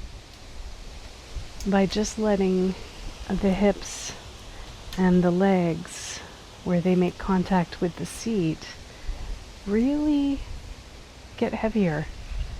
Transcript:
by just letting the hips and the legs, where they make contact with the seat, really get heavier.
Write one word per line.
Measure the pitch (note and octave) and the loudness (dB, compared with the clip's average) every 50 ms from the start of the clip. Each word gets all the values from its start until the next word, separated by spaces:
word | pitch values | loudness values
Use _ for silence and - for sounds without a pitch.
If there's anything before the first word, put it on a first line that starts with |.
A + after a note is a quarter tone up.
| - - - - - - - - - - - - - - - - - - - - - - - - - - - - - - - - - | -6 -6 -12 -14 -16 -16 -18 -18 -18 -16 -12 -12 -12 -12 -12 -12 -14 -14 -14 -14 -14 -14 -16 -16 -14 -10 -10 -8 -8 -8 -10 -6 0
by | G#3+ F#3+ G3 G3 | 2 4 4 4
just | F3+ - G#3 G#3+ G#3 - - | 4 4 0 -2 -2 -2 0
letting | G#3+ G#3+ G#3 F#3+ G3 F#3 F#3 F#3 F#3 F#3+ F#3 - - - - - - - - - - - | 2 2 4 4 4 4 4 4 4 2 0 -2 -6 -14 -12 -12 -10 -10 -10 -10 -6 -4
the | G3 F3+ - G3 | -2 2 2 2
hips | F3+ F#3 G3+ G3+ G3 - - - - - - - - - - - - - - - - - - - - - - - - - | 4 4 4 4 4 2 -2 -10 -10 -10 -10 -10 -10 -12 -14 -16 -16 -16 -16 -16 -14 -14 -14 -14 -14 -14 -12 -6 0 2
and | F#3 F#3 F3+ F3+ | 6 6 8 8
the | F3 F3+ | 6 6
legs, | F3 F3+ G3 G3 G3 F#3 F3 E3+ D#3+ E3 F3 - - - - - - - - - - - - - - - - | 6 6 6 6 6 6 4 4 2 0 -4 -8 -12 -12 -10 -10 -10 -10 -12 -14 -16 -18 -18 -18 -16 -8 -2
where | F#3 F3+ F3 | 0 2 2
they | E3 F#3 F#3 | 4 4 6
make | F3+ F3+ F3 E3+ - | 6 4 4 2 -2
contact | - - F#3+ F#3 F3+ - G3 F#3 E3+ - - - | 0 2 2 2 2 4 4 2 2 2 -2 -2
with | - F3+ E3 - | -2 -2 -2 -2
the | E3+ | -8
seat, | - - - - A3+ A3+ G#3 E3+ D#3+ D3+ - - - - - - - - - - - - - - - - - - - - - - | -8 -8 -6 -4 -2 0 2 2 2 0 -2 -4 -12 -14 -14 -16 -16 -16 -10 -6 -6 -6 -4 -4 -8 -8 -8 -10 -14 -16 -12 -4
really | G3+ G3+ A3 A#3 C4+ C#4+ D4 D4+ D4+ D4 C#4+ C#4+ C#4 C#4 C4+ - - - - - - - - - - - - - - - - - - - | 0 2 2 4 4 2 2 2 4 4 4 4 2 0 -2 -4 -6 -10 -10 -10 -12 -14 -14 -16 -18 -18 -18 -18 -18 -18 -20 -18 -14 -6
get | - A#3 A3 - | -2 -2 0 0
heavier. | A3 - A3 A3 A3+ G3 E3+ D3+ D3+ D#3 - - - - - - - - - - - | 0 0 0 2 4 4 4 2 0 -2 -4 -8 -10 -10 -8 -4 -4 -4 -4 -6 -10